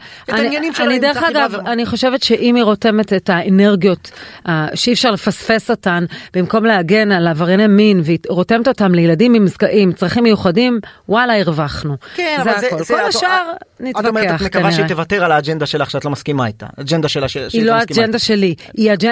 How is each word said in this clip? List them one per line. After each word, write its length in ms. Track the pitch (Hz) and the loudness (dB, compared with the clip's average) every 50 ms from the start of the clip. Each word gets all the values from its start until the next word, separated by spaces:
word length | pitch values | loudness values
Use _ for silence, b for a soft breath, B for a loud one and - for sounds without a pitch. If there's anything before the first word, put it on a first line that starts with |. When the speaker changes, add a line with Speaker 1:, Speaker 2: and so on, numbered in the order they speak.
| B B B B B | B B B B B
Speaker 1:
את 60 | B | B
Speaker 2:
אני, 100 | 175 220 | -4 -2
Speaker 1:
העניינים 340 | 226 - 285 302 302 330 269 | -2 -2 -2 -2 -4 -4 -4
שלה 120 | - 302 | -2 0
Speaker 2:
אני, 80 | 285 254 | 0 0
Speaker 1:
עם 60 | 254 | 0
Speaker 2:
דרך 160 | 226 285 294 | 0 0 -2
Speaker 1:
צחי 100 | 240 311 330 | 0 -2 -2
Speaker 2:
אגב, 200 | - 302 277 254 | 0 0 -2 -2
Speaker 1:
ברוורמן. 200 | 196 202 185 - | -4 -6 -6 -4
Speaker 2:
אני 160 | 240 233 240 | -4 -4 -4
חושבת 360 | 214 - 214 - 254 247 269 - | -4 -4 -2 -2 0 -2 0 0
שאם 320 | - 226 - 190 240 240 | 0 0 2 2 2 2
היא 100 | 247 233 | 2 2
רותמת 480 | 208 214 202 - 226 208 214 214 - 202 | 2 0 0 0 0 0 0 0 0 -2
את 180 | 185 175 - | -2 0 0
האנרגיות, 800 | 185 170 170 - 190 190 202 208 208 185 165 202 180 170 - - B B B B B B B - | -2 0 2 2 4 4 4 4 4 4 2 2 0 0 -6 -14 B B B B B B B -4
אה, 180 | 165 156 156 151 - | -2 -2 -2 -4 -4
שאי 180 | - - 240 247 | -4 -2 0 0
אפשר 180 | - - 247 | 0 0 0
לפספס 600 | 208 175 - 220 180 - - - 226 220 - - | 0 0 -2 -4 -4 -4 -2 -2 -2 -2 0 -2
אותן, 340 | 233 - - 196 175 175 175 165 B B B B B | -4 -2 -2 -2 0 0 -2 -4 B B B B B
במקום 300 | 180 180 165 - 226 214 | -2 -2 0 0 0 2
להגן 480 | 226 220 190 175 156 196 214 220 208 202 | 2 2 2 2 2 2 2 2 2 2
על 140 | 180 170 170 | 2 2 2
עברייני 380 | 165 147 175 170 185 190 220 | 0 0 0 2 4 4 4
מין, 340 | 214 196 202 214 214 202 185 160 | 4 6 6 6 4 4 2 2
והיא 140 | 147 170 160 - - | 0 0 -2 -2 -4
רותמת 400 | 180 170 180 - 226 233 240 269 | -2 -2 0 0 0 0 2 0
אותם 260 | 247 - 214 190 180 | 0 2 2 2 4
לילדים 400 | 170 170 165 165 156 220 247 240 | 4 4 4 4 4 4 4 4
עם 120 | 226 208 | 4 4
זק-, 160 | 180 - - 220 185 | 2 2 0 0 2
עם 220 | - 214 202 185 165 | 2 4 2 2 2
צרכים 300 | - 190 175 - 233 240 | 0 -2 -2 0 2 2
מיוחדים, 580 | 226 214 196 - 190 165 202 247 254 240 226 202 B B B B - | 4 2 2 2 0 2 2 2 0 0 -2 -6 B B B B -2
וואלה, 320 | 185 226 247 247 233 208 | 0 0 0 2 0 0
הרווחנו. 560 | 190 165 160 143 156 143 - - - 151 143 131 B B B | 0 0 -2 -2 -4 -4 -6 -8 -6 -6 -6 -8 B B B
Speaker 1:
כן, 260 | B 359 320 302 285 254 | B -4 -4 -2 -2 -2
Speaker 2:
זה 60 | 226 214 | -2 -2
Speaker 1:
אבל 80 | 202 | -2
זה, 60 | 208 | -2
Speaker 2:
הכל. 120 | 254 - 311 | -4 -4 -4
Speaker 1:
זה 160 | - - - | -4 -2 -2
Speaker 2:
כל 60 | - | -2
Speaker 1:
את, 60 | 415 403 | -2 -2
Speaker 2:
השאר 440 | 381 - - 359 370 370 359 330 339 - - _ _ - - | -2 -2 -2 0 0 -2 -2 -4 -8 -12 -14 _ _ -12 -10
Speaker 1:
את... 40 | 262 240 208 | -8 -4 -2
את 60 | 208 | -2
אומרת, 180 | 233 220 220 214 | -2 0 0 0
את 60 | 185 | 0
Speaker 2:
נתווכח, 160 | 165 156 190 | -2 -2 -4
Speaker 1:
מקווה 160 | 190 - 190 175 165 170 | -2 -2 0 0 2 2
שהיא 40 | |
Speaker 2:
כנראה. 120 | 160 156 160 | 2 0 -2
Speaker 1:
תוותר 360 | 180 156 165 160 202 202 180 | -2 -4 -4 -2 -2 0 2
על 80 | 170 156 | 2 2
האג'נדה 340 | 151 147 151 160 160 147 | 2 0 -2 -4 -4 -4
שלך 240 | 139 - 156 143 - | -4 -2 -4 -4 -2
שאת 140 | - 139 - | -4 -6 -4
לא 60 | 147 | -4
מסכימה 360 | 143 - - - 147 139 127 | -6 -6 -4 -4 -2 -2 -2
איתה. 200 | 117 107 - 107 - - - | -4 -4 -8 -14 -18 -14 -12
אג'נדה 280 | 139 135 165 165 156 147 | -6 -2 -2 0 0 -2
שלה 200 | - 151 135 127 | -2 -2 -4 -4
ש-, 80 | - | -6
Speaker 2:
היא 120 | 143 131 113 | -8 -8 -4
Speaker 1:
שהיא 140 | - 226 220 | -2 0 0
Speaker 2:
לא 80 | 226 226 | 2 2
Speaker 1:
לא 60 | 226 | 0
מסכימה 220 | 233 - - 226 | 0 0 0 0
Speaker 2:
האג'נדה 160 | 226 220 220 | 0 0 0
Speaker 1:
איתה. 100 | 240 - | -4 -2
Speaker 2:
שלי. 280 | - 220 208 196 185 160 - B B B | 0 0 0 0 0 -2 -4 B B B
היא 160 | 214 220 214 208 | 0 2 2 2
אג'-, 120 | 180 175 | 2 0
Speaker 1:
לא, 40 | 233 | -2